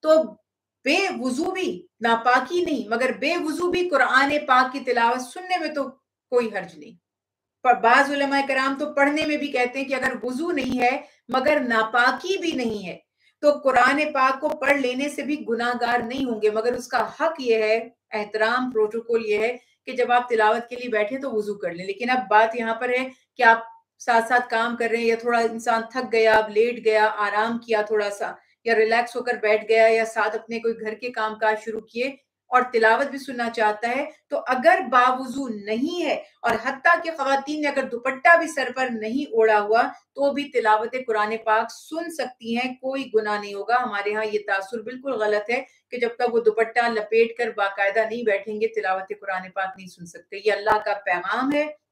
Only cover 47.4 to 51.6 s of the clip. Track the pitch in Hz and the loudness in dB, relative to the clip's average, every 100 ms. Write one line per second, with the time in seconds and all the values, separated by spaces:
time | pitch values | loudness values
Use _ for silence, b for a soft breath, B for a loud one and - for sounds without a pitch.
47.4 | 233 208 196 196 196 208 220 233 220 202 | -4 -2 -2 0 0 0 0 -2 0 -2
48.4 | 220 214 220 220 190 190 190 202 196 185 | -2 -4 -2 -2 -2 -2 -4 -10 -6 -6
49.4 | 185 196 190 190 185 - 170 170 - 196 | -6 -6 -6 -8 -16 -18 -18 -18 -16 -4
50.4 | 208 202 208 208 208 202 196 180 180 226 | -2 0 2 0 0 -4 -2 -4 -2 -2
51.4 | 269 285 | 0 0